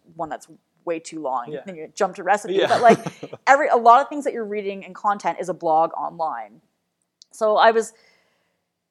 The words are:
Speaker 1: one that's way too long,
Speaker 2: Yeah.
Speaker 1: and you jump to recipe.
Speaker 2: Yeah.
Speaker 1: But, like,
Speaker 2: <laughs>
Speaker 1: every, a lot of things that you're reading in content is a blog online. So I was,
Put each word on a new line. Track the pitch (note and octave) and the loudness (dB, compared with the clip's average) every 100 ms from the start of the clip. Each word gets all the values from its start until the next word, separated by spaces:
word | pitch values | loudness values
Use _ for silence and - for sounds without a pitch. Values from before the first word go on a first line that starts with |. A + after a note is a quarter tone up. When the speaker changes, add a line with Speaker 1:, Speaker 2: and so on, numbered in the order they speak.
| _ | _
Speaker 1:
one | D#3+ D#3 | -12 -10
that's | A#2+ - D#3 _ _ | -12 -16 -20 _ _
way | F3 D#3+ | -8 -8
too | - D#3+ | -8 -10
long, | C#3 B2+ B2 | -6 -6 -6
Speaker 2:
Yeah. | C#3+ F#3+ | -12 -14
Speaker 1:
and | |
you | E3 D#3 | -16 -12
jump | - F#3+ F3+ | -4 -4 -2
to | |
recipe. | F3 G#3 G#3 F#3+ | -2 0 0 0
Speaker 2:
Yeah. | D#3+ | 2
Speaker 1:
But, | A3 | 4
like, | A#3 G3+ | 6 4
Speaker 2:
<laughs> | - - - - - | 0 -14 -16 -2 2
Speaker 1:
every, | C#4 D#4 | 4 4
a | B3 | 4
lot | A3+ A#3+ | 6 6
of | C#4 | 4
things | D4 | -4
that | C#4 | -6
you're | A#3 | -6
reading | G#3 G#3 G3 G3 | -6 -8 -8 -10
in | F3+ | -14
content | F3+ G#3 G3+ F3+ - | -6 -4 -2 -4 -4
is | F3+ | -6
a | |
blog | E3 E3+ D#3+ E3 | -4 0 2 0
online. | - D3 E3+ D#3+ A#2+ G#2+ C3+ _ _ _ _ _ _ _ | -2 -8 -6 -8 -8 -14 -20 _ _ _ _ _ _ _
So | - A3 G3 | -4 0 4
I | A3+ | 4
was, | A3+ G#3+ - _ _ _ _ _ _ _ _ _ | 4 -2 -8 _ _ _ _ _ _ _ _ _